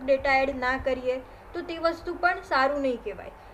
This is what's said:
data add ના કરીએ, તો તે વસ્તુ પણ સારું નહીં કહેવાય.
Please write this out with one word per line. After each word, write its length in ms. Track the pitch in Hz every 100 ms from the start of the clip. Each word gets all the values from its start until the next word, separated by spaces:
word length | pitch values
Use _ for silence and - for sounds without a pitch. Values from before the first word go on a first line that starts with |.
| 262
data 320 | 269 277 269
add 220 | 269 262
ના 180 | 247 262
કરીએ, 440 | 269 254 254 262 - - -
તો 80 | 349
તે 160 | - 330
વસ્તુ 360 | 330 330 349
પણ 280 | 311 349 370
સારું 400 | - 285 269 294
નહીં 220 | 269 226
કહેવાય. 280 | 208 180 - - -